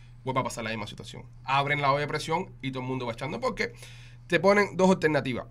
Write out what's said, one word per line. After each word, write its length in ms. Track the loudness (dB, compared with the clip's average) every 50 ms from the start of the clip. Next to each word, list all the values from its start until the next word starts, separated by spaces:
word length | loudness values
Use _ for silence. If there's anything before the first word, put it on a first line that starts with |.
| -20 -20 -20 -10 -6
Vuelve 140 | -4 -2 -2
a 40 | -2
pasar 200 | -2 -4 -6 -6
la 80 | -4
misma 160 | -4 -4 -6 -8
situación. 360 | -10 -12 -14 -14 -14 -14 -16 -16 -18 -10 -4
Abren 360 | 0 2 2 2 2 0 2
la 120 | 2 2
olla 100 | 2 2
de 60 | 0 -2
presión 420 | -2 -4 -2 -2 -2 -2 -2 -4 -10 -8
y 120 | -8 -6
todo 100 | -6 -4
el 80 | -4 -4
mundo 160 | -4 -4 -4
va 80 | -6 -6
echando 260 | -6 -6 -6 -4 -4
porque 340 | -2 -2 -2 -2 -4 -6 -6 -10 -18 -18 -18 -18 -18 -18 -20 -18 -2
te 140 | 0 2 4
ponen 360 | 6 6 8 6 6 4 2
dos 140 | 4 6 6
alternativas. 560 | 6 6 4 2 2 2 0 0 -4 -4 -4 0